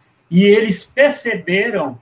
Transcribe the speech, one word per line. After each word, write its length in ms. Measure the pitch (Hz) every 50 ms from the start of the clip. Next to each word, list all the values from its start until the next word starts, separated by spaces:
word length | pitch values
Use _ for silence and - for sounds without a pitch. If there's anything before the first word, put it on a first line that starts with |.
| _ _ _ _ _ _
E 140 | 165 180 202
eles 380 | 202 208 220 226 220 180 - -
perceberam, 1120 | - _ 262 285 285 277 - - 233 214 180 - 175 180 196 220 240 214 185 151 139 120 117